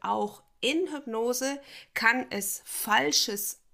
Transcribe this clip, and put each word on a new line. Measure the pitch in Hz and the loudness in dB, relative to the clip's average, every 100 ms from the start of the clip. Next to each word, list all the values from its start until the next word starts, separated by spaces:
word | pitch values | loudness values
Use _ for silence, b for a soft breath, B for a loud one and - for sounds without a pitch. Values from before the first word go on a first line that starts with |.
auch | 196 214 208 - _ _ | -2 -2 -2 -6 _ _
in | 240 320 359 | -2 0 0
Hypnose | 294 277 220 233 247 269 277 B B B | -4 -4 -2 0 0 -2 -4 B B B
kann | - 226 247 - | 2 4 4 0
es | 202 196 - | -4 -4 -6
falsches | - - - 220 285 - - 202 - - _ | -8 -6 2 4 4 2 2 -2 -6 -8 _